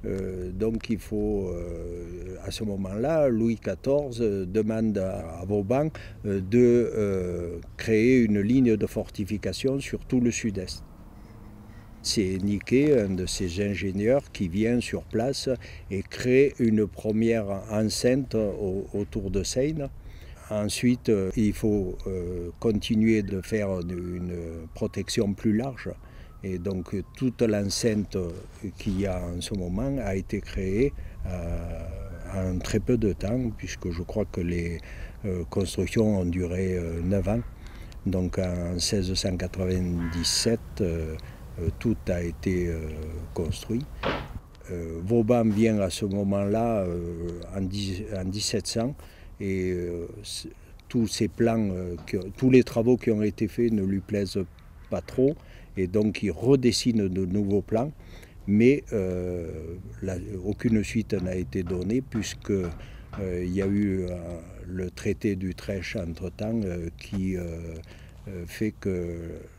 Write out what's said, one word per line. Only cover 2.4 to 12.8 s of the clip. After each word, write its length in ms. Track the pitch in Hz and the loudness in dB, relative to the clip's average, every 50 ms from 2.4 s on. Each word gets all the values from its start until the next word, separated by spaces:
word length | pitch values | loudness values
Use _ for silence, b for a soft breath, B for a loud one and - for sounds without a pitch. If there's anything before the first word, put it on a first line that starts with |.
| - | -8
à 60 | 98 | -8
ce 140 | 92 - 113 | -6 -4 -2
moment-là, 640 | 104 101 95 98 92 98 107 120 147 165 160 147 135 | -2 -2 -2 -2 -2 -2 0 0 2 4 4 6 6
Louis 280 | 120 110 113 117 113 | 6 4 4 4 2
quatorze 640 | - - 104 95 - - 131 139 147 147 135 120 113 | 2 -2 -4 -4 -2 2 2 2 2 2 0 -2 2
demande 760 | 120 107 101 98 95 90 98 110 107 107 110 110 110 110 104 101 | 2 2 2 2 -2 0 2 2 2 2 2 2 2 2 2 2
à, 400 | 92 95 - 98 - 82 80 85 | 0 0 -2 -4 -6 -8 -8 -8
à 60 | 90 | -2
Vauban, 460 | 92 104 104 98 98 123 135 151 156 B B B B B B - | 0 2 2 2 4 2 2 2 2 B B B B B B -2
euh, 140 | 104 98 98 | 0 0 0
de, 500 | 95 92 107 120 123 120 120 120 117 - | 0 4 8 8 10 10 8 6 6 4
euh, 680 | - 110 104 101 95 95 90 90 87 87 87 85 87 85 87 - - | 2 0 2 2 2 0 0 -2 -2 -4 -4 -6 -8 -8 -10 -14 -12
créer 420 | - - 113 110 107 110 123 131 127 | -6 0 4 6 6 8 8 8 8
une 220 | 117 107 104 104 | 8 6 4 4
ligne 360 | 98 104 123 135 131 117 110 | 4 6 6 6 8 6 6
de 100 | 104 107 | 4 2
fortification 920 | 101 - 110 104 - - - 104 92 104 98 - 98 92 - - 131 135 139 | -2 -2 -4 -6 -4 -4 -6 -4 -2 -2 -2 -2 -4 -4 0 0 0 0 0
sur 260 | 135 - - - - | -2 -4 -6 -6 -2
tout 140 | - 131 127 | 2 2 4
le 120 | 120 120 | 4 4
sud-est. 500 | 110 - - 113 98 98 92 - - - - - - - - - - - - - - - - - - - - B B B B B B - | 2 2 -2 -2 -2 -2 -6 -6 -8 -12 -12 -16 -18 -18 -20 -20 -18 -20 -20 -18 -18 -18 -18 -18 -18 -18 -18 B B B B B B -8
C'est 360 | - - - 117 101 92 95 95 | -6 -2 0 2 2 2 0 0
Niquet, 580 | 95 104 104 95 - - 120 131 | 0 0 0 0 2 4 4 6